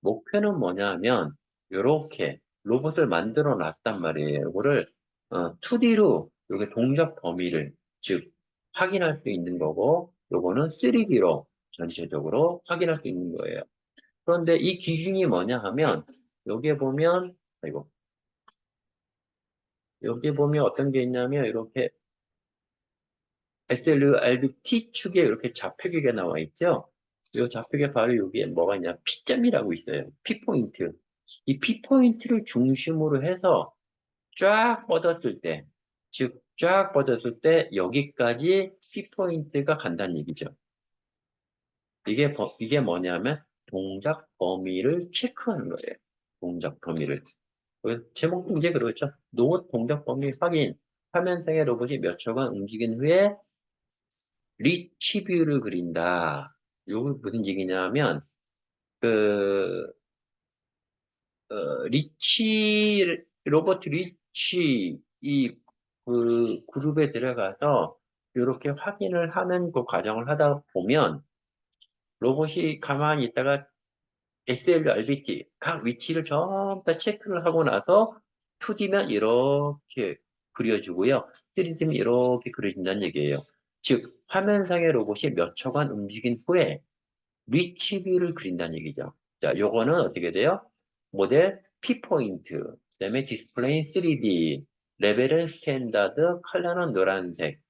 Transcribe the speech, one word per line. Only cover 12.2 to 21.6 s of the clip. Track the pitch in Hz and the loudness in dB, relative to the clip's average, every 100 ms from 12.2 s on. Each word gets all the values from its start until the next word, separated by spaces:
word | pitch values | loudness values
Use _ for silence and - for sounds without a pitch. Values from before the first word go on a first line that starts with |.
| 76 120 165 175 - | -2 2 2 0 -6
확인할 | 170 170 156 | -2 -2 -2
수 | - | -4
있는 | - 87 82 | -6 -6 -6
거예요. | - - - _ _ - _ _ | -6 -8 -12 _ _ -20 _ _
그런데 | - 170 165 170 | 0 0 4 4
이 | 180 180 | 2 -2
기준이 | - 160 170 190 175 | -2 -2 -2 0 2
뭐냐 | 90 95 123 | 2 0 -2
하면, | 104 120 151 92 - - _ _ - | -2 0 0 0 -6 -20 _ _ -6
여기에 | 107 147 143 | -4 -2 0
보면, | 139 135 165 180 180 180 _ _ | 0 2 2 2 -2 -12 _ _
아이고, | 78 - - _ _ _ _ _ _ _ _ _ _ _ _ _ _ _ _ _ _ _ _ _ | -10 -10 -12 _ _ _ _ _ _ _ _ _ _ _ _ _ _ _ _ _ _ _ _ _
여기에 | - 117 151 | -6 -2 -2
보면 | 143 147 151 | 2 2 4
어떤 | 123 - 139 | 2 2 0
게 | 131 | 0
있냐면, | 123 127 123 143 123 | 0 0 -2 0 0
이렇게 | 113 | -2